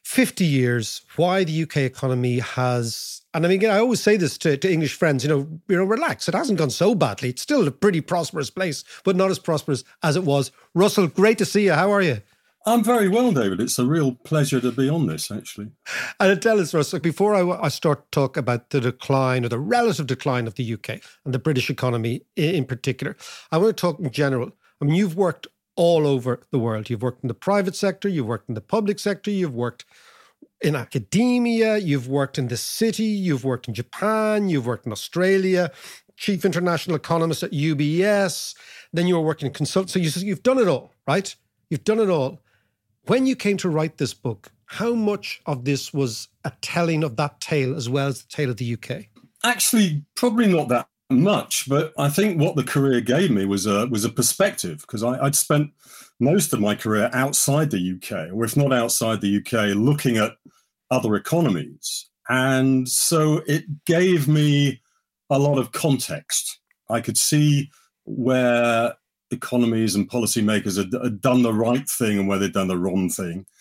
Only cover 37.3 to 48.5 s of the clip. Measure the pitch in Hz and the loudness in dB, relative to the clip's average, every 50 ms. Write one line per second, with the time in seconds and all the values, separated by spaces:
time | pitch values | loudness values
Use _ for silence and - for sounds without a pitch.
37.3 | 156 - - 160 - 143 147 160 156 139 147 147 156 170 190 208 208 202 196 180 | 0 -2 -4 -4 -2 -2 0 0 0 0 0 0 2 2 2 2 2 2 2 0
38.3 | - - - - - - - - - - - _ - 165 175 180 180 170 156 156 | -2 -6 -10 -12 -14 -16 -20 -20 -20 -20 -18 _ -2 0 2 2 2 2 2 0
39.3 | 156 - 147 131 139 - 151 - - 190 190 180 - 190 175 156 139 170 185 208 | -2 -2 -4 -6 -4 -4 -4 -2 0 -2 -2 0 -2 -2 -2 0 -2 -4 -4 -4
40.3 | 190 - - 247 262 262 233 180 147 120 - - _ _ _ - 143 190 196 - | -6 0 0 2 2 4 4 2 2 0 -4 -10 _ _ _ 0 0 0 0 -4
41.3 | - - _ _ _ _ _ _ 165 143 - - 214 220 220 196 180 156 131 127 | -10 -16 _ _ _ _ _ _ -8 -4 -2 0 0 2 2 2 2 0 0 -2
42.3 | - - _ _ _ _ _ _ _ _ _ _ _ _ _ - 208 262 262 269 | -6 -10 _ _ _ _ _ _ _ _ _ _ _ _ _ 0 2 2 2 2
43.3 | 262 - - 202 202 175 - 185 156 156 156 160 - - 147 120 - - - 123 | 0 0 0 -2 -2 0 -2 -2 0 0 -2 -2 -2 -4 -4 -6 -6 -6 -8 -8
44.3 | - - - - _ _ _ - - - 196 233 240 226 220 208 208 196 - - | -8 -8 -12 -20 _ _ _ -16 -8 -4 -2 -2 0 0 0 0 -2 -2 -6 -10
45.3 | - - _ - 147 127 120 135 139 131 - - - 143 139 123 110 - - - | -12 -10 _ -6 -6 -4 -2 -2 -2 -2 -4 -4 -4 -2 -2 -2 -4 -8 -12 -16
46.3 | _ _ - 151 - _ - - - 175 170 165 165 151 160 147 113 107 151 143 | _ _ -10 -10 -10 _ -10 -4 -2 0 0 0 0 0 -2 -2 -2 -4 -4 -4
47.3 | - _ - - 160 147 131 127 139 165 120 117 127 139 139 139 127 - - _ | -6 _ -6 -2 0 0 0 0 -2 -4 -4 -2 -2 -2 -2 -2 -4 -6 -10 _
48.3 | - - 151 127 | -6 -4 -4 -4